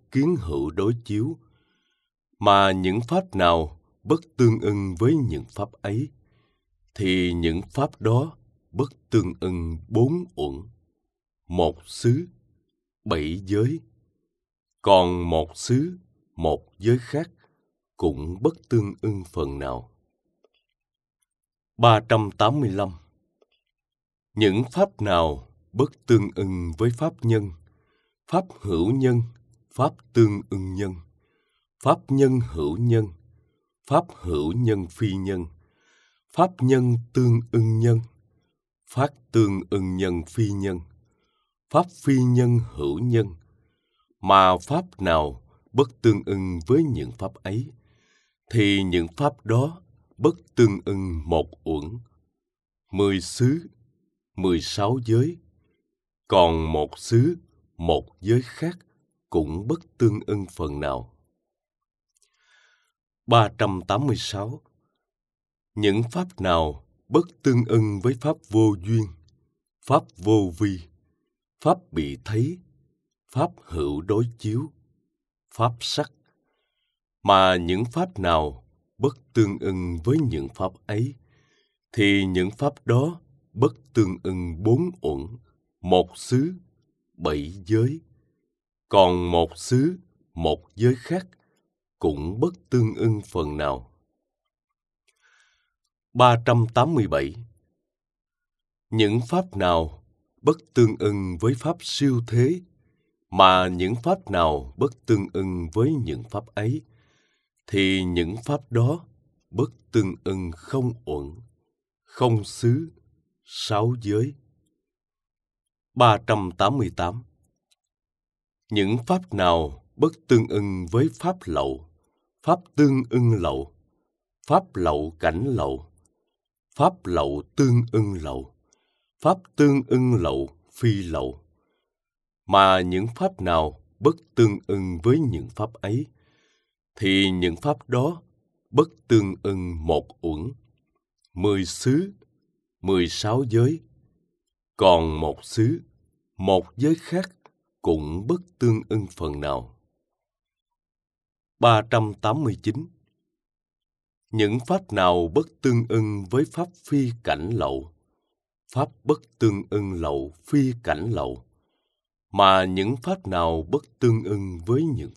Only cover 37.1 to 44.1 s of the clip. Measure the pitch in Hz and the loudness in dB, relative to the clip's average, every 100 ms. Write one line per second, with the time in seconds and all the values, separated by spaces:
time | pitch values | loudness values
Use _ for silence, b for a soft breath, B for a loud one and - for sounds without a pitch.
37.1 | - 123 117 117 117 113 110 117 113 117 | 0 2 2 2 0 2 2 2 2 -2
38.1 | _ _ _ _ _ _ _ _ - 139 | _ _ _ _ _ _ _ _ -4 -4
39.1 | - _ 113 107 95 87 101 92 92 95 | -6 _ 2 2 0 -4 -4 -2 -2 -2
40.1 | 87 80 - 107 101 98 92 82 _ _ | -4 -6 -4 -4 -2 -4 -6 -10 _ _
41.1 | _ _ _ _ _ _ 151 180 - - | _ _ _ _ _ _ 0 0 -4 0
42.1 | 135 123 123 123 120 117 - 71 87 123 | 2 4 4 4 2 0 -6 -6 -4 0
43.1 | 113 98 82 _ _ _ _ _ _ _ | 0 0 -6 _ _ _ _ _ _ _